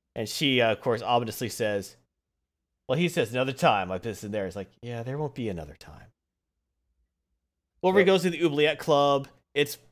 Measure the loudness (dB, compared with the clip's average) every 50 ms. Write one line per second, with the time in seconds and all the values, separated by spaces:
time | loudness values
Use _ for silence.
0 | _ _ _ -8 -8 -6 -4 -2 0 2 4 4 4 4 2 0 0 -2 -2 -2
1 | 0 0 0 0 0 -2 -6 -6 -8 -8 -4 -4 -2 -2 -2 -2 -4 -8 -14 _
2 | _ _ _ _ _ _ _ _ _ _ _ _ _ _ _ _ _ -4 0 0
3 | 0 0 0 -2 -2 -2 -2 -2 -2 -2 -2 2 2 2 2 2 0 -4 -6 -6
4 | -6 -8 -8 -8 -8 -6 -6 -4 -4 -6 -6 -10 -12 -12 _ _ -14 -12 -10 -10
5 | -8 -8 -8 -6 -8 -8 -6 -6 -6 -6 -6 -8 -10 -12 -16 -20 -20 -20 -20 -20
6 | -20 -20 _ _ _ _ _ _ _ _ _ _ _ _ _ _ _ _ _ _
7 | _ _ _ _ _ _ _ _ _ _ _ _ _ _ _ _ 0 4 4 6
8 | 6 6 4 4 4 0 0 2 0 2 4 4 4 2 2 0 0 2 4 4
9 | 6 4 4 2 0 -6 _ _ _ _ _ -2 -2 -2 -4 -12 _ _